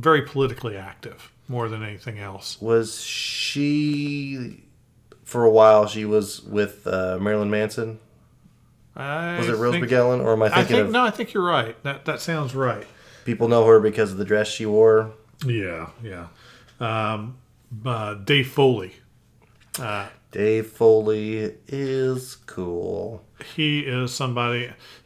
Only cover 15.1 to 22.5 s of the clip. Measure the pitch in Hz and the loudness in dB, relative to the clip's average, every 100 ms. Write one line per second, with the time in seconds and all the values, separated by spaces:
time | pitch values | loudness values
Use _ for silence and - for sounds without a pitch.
15.1 | - _ - 131 113 92 82 82 - 113 | -10 _ -8 -4 -4 -4 -8 -12 -14 -14
16.1 | 90 87 - - - - - 117 110 107 | -14 -16 -20 -20 -20 -20 -8 -4 -2 -2
17.1 | 107 110 127 _ _ - 113 127 113 107 | -4 -8 -14 _ _ -18 -10 -6 -4 -6
18.1 | 104 98 143 127 - 135 113 92 - _ | -8 0 0 2 4 4 4 -4 -16 _
19.1 | _ _ _ _ _ _ - 117 104 98 | _ _ _ _ _ _ -10 -8 -8 -8
20.1 | - _ 92 107 110 107 - 113 110 107 | -16 _ -2 0 0 -2 2 6 6 4
21.1 | 107 107 110 107 - - 139 135 131 131 | -2 -2 -4 -6 -10 -10 -6 -4 -2 -2
22.1 | 127 127 - - | -4 -8 -18 -16